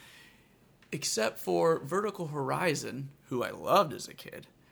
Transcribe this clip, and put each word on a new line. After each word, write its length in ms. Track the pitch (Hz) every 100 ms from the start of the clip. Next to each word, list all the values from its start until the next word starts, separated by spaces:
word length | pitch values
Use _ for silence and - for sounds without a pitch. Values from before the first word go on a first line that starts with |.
| - - - - _ _ _ _ -
Except 480 | 151 - 220 220 -
for 400 | - 175 165 165
Vertical 480 | 139 185 208 196 160
Horizon, 800 | 147 135 147 175 127 113 120 139 - -
who 140 | 127
I 80 | 104
loved 440 | 95 80 175 165
as 140 | 101 -
a 60 |
kid, 340 | - - - - _ _